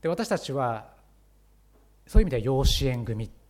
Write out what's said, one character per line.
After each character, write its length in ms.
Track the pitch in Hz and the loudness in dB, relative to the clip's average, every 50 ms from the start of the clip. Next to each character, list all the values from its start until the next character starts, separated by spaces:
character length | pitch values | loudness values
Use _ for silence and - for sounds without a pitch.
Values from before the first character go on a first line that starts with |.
で、 80 | - 160 | -2 -2
私 200 | 170 170 226 - | -2 -2 -2 -2
た 100 | 208 170 | -4 -4
ち 140 | - - 135 | -4 -6 -4
は、 420 | 139 131 120 113 110 107 - - - - _ - _ _ _ _ _ _ _ _ _ _ _ _ - _ _ _ _ _ | -4 -2 -2 -4 -6 -10 -16 -20 -20 -20 _ -20 _ _ _ _ _ _ _ _ _ _ _ _ -20 _ _ _ _ _
そ 140 | - - - | 4 6 6
う 20 | 233 | 6
い 20 | |
う 0 | |
意 20 | |
味 40 | 175 | 6
で 60 | 127 | 0
は 60 | 120 101 | -2 -2
養 220 | 127 135 131 139 | 0 0 2 2
子 220 | - - - 139 | 2 2 2 0
縁 180 | 135 123 120 117 | -2 -2 -4 -6
組。 260 | - 113 107 110 104 - - - | -6 -6 -8 -8 -10 -12 -20 -20